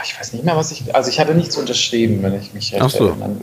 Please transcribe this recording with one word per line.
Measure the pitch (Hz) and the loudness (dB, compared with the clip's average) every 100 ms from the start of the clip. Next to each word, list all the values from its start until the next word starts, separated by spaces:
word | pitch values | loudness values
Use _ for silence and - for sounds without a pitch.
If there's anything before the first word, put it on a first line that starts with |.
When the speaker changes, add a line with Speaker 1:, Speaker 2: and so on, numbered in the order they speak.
Speaker 1:
ich | - - | -8 -10
weiß | - | -10
nicht | 117 | -4
mehr, | 170 160 | 0 0
was | 160 | 0
ich, | - - 143 | -6 -2 0
also | 123 | 2
ich | 156 | 2
hatte | 151 165 | 4 4
nichts | 165 147 | 2 -2
unterschrieben, | 127 120 - 117 113 101 | -2 -2 0 2 2 2
wenn | 98 98 | 0 -2
ich | - - | -6 -10
mich | - | -4
recht | 101 | 0
Speaker 2:
Ach | 131 | 2
so, | - 104 | 4 2
Speaker 1:
erinnere. | 104 101 104 | 2 -4 -4